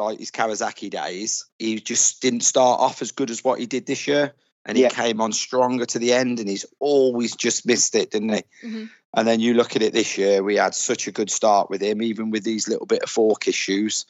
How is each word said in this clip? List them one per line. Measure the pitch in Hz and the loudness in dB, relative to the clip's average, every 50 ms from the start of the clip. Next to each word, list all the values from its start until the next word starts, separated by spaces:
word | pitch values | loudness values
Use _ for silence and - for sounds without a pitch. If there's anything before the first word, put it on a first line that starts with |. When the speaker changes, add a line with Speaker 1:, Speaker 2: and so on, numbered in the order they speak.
Speaker 1:
like, | 104 107 110 - | -4 -4 -4 -6
his | - - | -10 -10
Kawasaki | - - 113 113 107 101 117 107 - - - 98 | -6 -4 -2 -2 -2 -4 -4 -6 -6 -8 -10 -10
days, | 87 87 76 80 92 92 107 107 - - - - _ - | -8 -6 -6 -6 -8 -8 -6 -6 -6 -8 -8 -12 _ -8
he | 113 110 110 110 | -4 -4 -4 -4
just | - - 117 113 - - - - - | -4 -4 0 0 0 0 0 0 0
didn't | 131 120 120 107 | 0 0 0 0
start | - - 139 127 123 120 - | 2 4 4 6 4 4 4
off | 127 131 127 - - | 2 0 0 -2 -8
as | 110 | -8
good | - - 139 - | -4 -4 -4 -4
as | 117 110 - | -4 -4 -2
what | 131 123 - | -2 -2 -2
he | - | -2
did | 107 - 123 120 | -4 -6 -6 -4
this | - 139 - - | -4 -6 -4 -2
year. | - 143 147 147 139 - _ _ _ _ _ - | 0 0 0 0 0 -4 _ _ _ _ _ -10
And | - 107 | -2 2
he | 123 127 | 4 4
Speaker 2:
Yeah. | 120 | 4
Speaker 1:
came | - - 117 120 110 107 113 | 2 2 0 0 0 0 0
on | 110 104 | -2 -2
stronger | - - - - 127 127 123 127 123 120 | -4 -6 -2 0 2 2 2 0 -2 -2
to | 120 - 123 | -4 -4 -2
the | 117 120 123 | 0 2 2
end, | 123 131 123 123 117 | 2 2 0 -2 -4
and | 110 98 | -4 -4
he's | 98 98 - - _ - | -6 -6 -8 -12 _ -4
always | - 147 143 139 131 131 123 120 120 110 - | 0 2 4 4 4 4 2 0 -2 -4 -4
just | - - 117 110 - - | -2 -2 -2 -2 0 0
missed | 117 120 107 - - - | 0 2 2 2 2 2
it, | 110 95 - - | 0 0 0 -2
didn't | 110 104 110 107 | -4 -2 -2 -2
he? | 104 - _ _ - - | -2 -4 _ _ -18 -14
Speaker 3:
Mm-hmm. | 233 220 220 214 220 - _ _ _ - | -12 -12 -12 -12 -14 -16 _ _ _ -4
Speaker 1:
And | 113 113 | 0 2
then | 113 117 113 | 2 2 2
you | 113 120 120 | 2 4 4
look | 117 120 - - | 4 2 2 2
at | 127 110 | 0 0
it | 107 - | 2 2
this | 113 104 - - - | 2 0 0 0 0
year, | 98 98 101 98 98 | 2 2 4 2 2
we | 101 104 | 2 2
had | 104 95 95 - | 2 2 0 0
such | - - - 120 107 - - | -2 -2 -2 -2 -4 -4 -6
a | 98 | -4
good | - 107 95 | -4 -4 -2
start | - - - 110 104 101 92 - | -2 0 4 4 4 4 4 2
with | 95 95 98 | -2 -4 -2
him, | 104 107 104 113 | -2 -2 -2 -2
even | 117 110 101 110 110 | -4 -4 -4 -4 -4
with | 107 107 95 | -4 -4 -2
these | 117 113 107 101 107 | -4 -4 -4 -2 -2
little | 110 - - | -4 -4 -2
bit | 104 113 - - | -2 -2 -2 -2
of | - | -2
fork | - 120 113 110 104 - - - | 0 2 4 4 4 2 0 -2
issues. | 92 - - - 98 98 107 107 - - - - | -2 0 -2 0 0 0 0 0 -2 -4 -6 -8